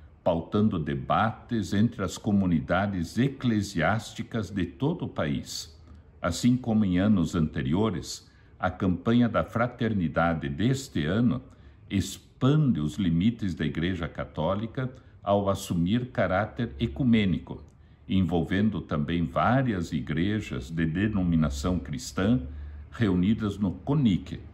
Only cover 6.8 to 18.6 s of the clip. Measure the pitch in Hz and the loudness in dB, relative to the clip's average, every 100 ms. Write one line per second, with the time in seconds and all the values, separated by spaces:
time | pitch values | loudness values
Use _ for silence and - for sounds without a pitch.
6.8 | 98 90 104 101 80 87 78 - 65 87 | 4 4 4 4 2 2 0 0 0 2
7.8 | 110 - - - - - - - 92 - | 0 -2 -8 -12 -16 -20 -20 -4 -4 0
8.8 | 95 85 113 120 120 95 82 107 127 - | 0 0 2 4 4 2 0 -2 -2 -2
9.8 | 113 101 80 78 82 80 71 71 117 135 | -2 0 0 2 2 2 -2 0 0 0
10.8 | - - 76 104 120 - - - - - | -2 -2 0 2 2 0 -6 -20 -20 -20
11.8 | - 98 - - - - 127 156 143 73 | -4 -2 -2 -8 -18 0 2 4 4 2
12.8 | 76 - 90 82 107 113 101 80 76 71 | -2 0 2 4 2 0 -2 -2 -2 0
13.8 | 85 90 78 - 71 - 78 101 110 - | -2 -2 -6 -6 -8 -4 -2 -2 -4 -6
14.8 | 127 - - - - 101 95 95 - 90 | -8 -10 -20 -8 0 2 2 -2 -2 -2
15.8 | 87 120 123 - 92 92 107 - 117 - | 2 0 0 -2 0 0 0 -4 -6 -4
16.8 | 117 - 127 113 98 76 - - - - | -4 0 4 4 4 0 -4 -14 -16 -20
17.8 | - - - 95 85 85 76 95 | -20 -18 -2 2 2 0 0 2